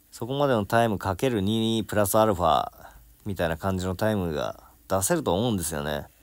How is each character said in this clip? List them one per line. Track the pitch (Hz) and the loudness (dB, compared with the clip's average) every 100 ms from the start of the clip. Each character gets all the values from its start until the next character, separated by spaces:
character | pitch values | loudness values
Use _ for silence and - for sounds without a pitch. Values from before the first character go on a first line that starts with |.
| _ | _
そ | - 113 | -12 -6
こ | 139 | 0
ま | 143 | 2
で | |
の | 117 101 | 2 2
タ | 117 | 2
イ | 117 | 2
ム | 95 | 0
か | 98 92 | -2 -2
け | 135 | 0
る | 113 | 0
二 | 95 113 110 113 101 | 0 0 0 0 0
プ | 104 | 0
ラ | 101 | 2
ス | 110 | 4
ア | 110 | 4
ル | 90 | 4
フ | |
ァ | 85 69 - - - - - _ 107 | 2 2 0 -8 -20 -20 -20 _ -10
み | 92 | -4
た | 82 | -2
い | |
な | 80 | -2
感 | 95 92 | -4 -2
じ | 92 | -4
の | 90 | -2
タ | 110 | 0
イ | 104 | 0
ム | 87 | -2
が | 76 55 - - _ - | -4 -6 -8 -18 _ -4
出 | 95 | -2
せ | 95 170 | 0 0
る | |
と | 120 | 0
思 | 87 123 | 0 0
う | |
ん | 101 | -2
で | |
す | 82 | -2
よ | 76 | -6
ね。 | 73 73 - _ | -4 -6 -8 _